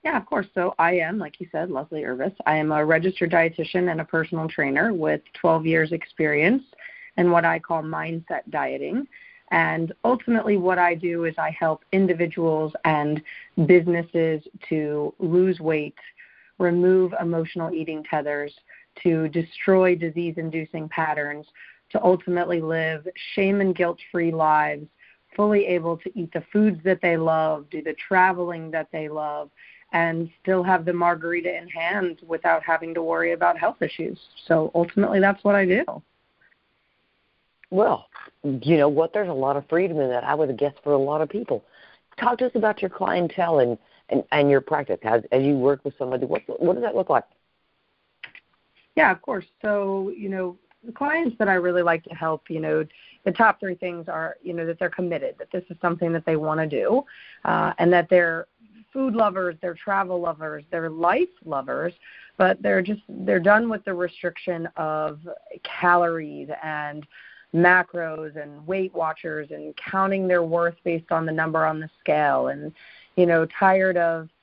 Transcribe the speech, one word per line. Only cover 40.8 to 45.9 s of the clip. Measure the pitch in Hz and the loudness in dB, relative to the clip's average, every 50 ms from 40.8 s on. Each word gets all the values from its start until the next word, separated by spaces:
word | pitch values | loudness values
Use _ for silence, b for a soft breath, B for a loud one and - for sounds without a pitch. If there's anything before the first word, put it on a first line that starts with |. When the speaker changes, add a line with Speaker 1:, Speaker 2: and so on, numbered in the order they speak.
| _ | _
Speaker 2:
for | 147 | 2
a | 147 135 | 2 2
lot | 135 139 147 156 | 2 0 0 -2
of | 156 147 | -2 -4
people. | - 214 240 - 127 104 b b b b b b b b b _ _ - | -4 -8 -4 -4 -6 -6 b b b b b b b b b _ _ -2
Talk | 233 240 247 - | 0 0 2 2
to | 254 | -2
us | 247 - | -2 0
about | 240 214 214 214 - | 0 0 0 0 0
your | - 185 | -6 -6
clientele | - - 190 185 175 180 175 160 - - 175 170 165 143 | -4 -4 -2 0 0 0 0 -2 0 -2 0 2 4 4
and, | 123 120 117 - b b b b b - | 4 2 0 -4 b b b b b -2
and, | 113 135 - _ | -2 -2 -2 _
and | - 147 143 143 | 2 4 4 6
your | 139 135 | 4 4
practice. | 135 - 156 147 139 - 92 - - | 2 0 -4 -4 -2 -4 -6 -4 0
As, | 110 113 117 101 - | 0 0 0 0 2
as | - 131 | 0 2
you | 135 143 147 | 2 2 2
work | 135 123 139 143 135 | 2 2 2 2 0
with | _ 139 | _ -10